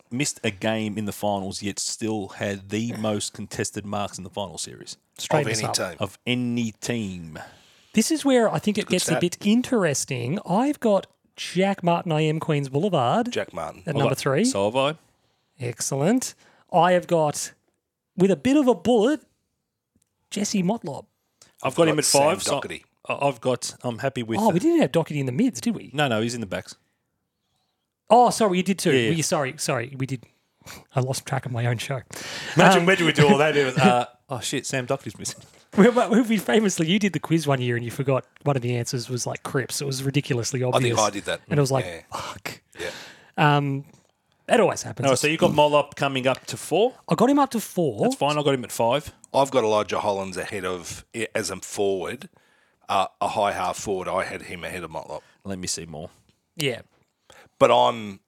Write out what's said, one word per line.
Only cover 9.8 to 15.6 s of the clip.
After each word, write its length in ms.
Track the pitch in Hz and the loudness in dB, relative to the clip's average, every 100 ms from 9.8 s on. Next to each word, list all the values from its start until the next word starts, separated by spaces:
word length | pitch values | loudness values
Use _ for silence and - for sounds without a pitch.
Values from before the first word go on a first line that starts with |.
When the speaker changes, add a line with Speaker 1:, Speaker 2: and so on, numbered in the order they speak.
| 165 135 - 127 120 185 - | 0 -2 -4 -6 -4 -6 -2
Speaker 2:
I've 320 | 190 277 285 | 0 0 0
got 260 | 220 196 - _ _ - | 2 2 0 _ _ -12
Jack 460 | - 175 196 190 | -6 0 0 0
Martin, 300 | 170 170 175 | 0 0 0
I 100 | 151 | 0
Am 180 | 156 156 | 0 0
Queens 280 | - 147 139 | 0 -2 0
Boulevard 600 | 139 202 160 120 196 240 | -2 0 2 2 2 0
Speaker 3:
Jack 220 | 233 139 | -4 -6
Martin. 300 | 87 78 - 170 | -6 -10 -8 -4
Speaker 2:
at 40 | |
Speaker 1:
I've 40 | 143 | 0
Speaker 2:
number 140 | 131 | 2
Speaker 1:
got 80 | 135 | 0
Speaker 2:
three. 260 | 143 139 | 0 2
Speaker 1:
So 200 | 247 160 | 2 2
have 120 | 101 131 | 0 2
I. 180 | 139 165 _ _ _ _ _ - | 0 -2 _ _ _ _ _ -10